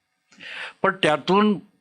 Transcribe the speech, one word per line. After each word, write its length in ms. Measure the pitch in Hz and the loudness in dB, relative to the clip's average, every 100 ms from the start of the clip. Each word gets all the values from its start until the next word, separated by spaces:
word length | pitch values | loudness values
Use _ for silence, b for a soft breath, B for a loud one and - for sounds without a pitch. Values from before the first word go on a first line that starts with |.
| _ _ _ B B B B B | _ _ _ B B B B B
पण 120 | 190 190 | -4 0
त्यातून 560 | 180 151 - 190 214 175 - _ | 0 0 2 2 2 0 -6 _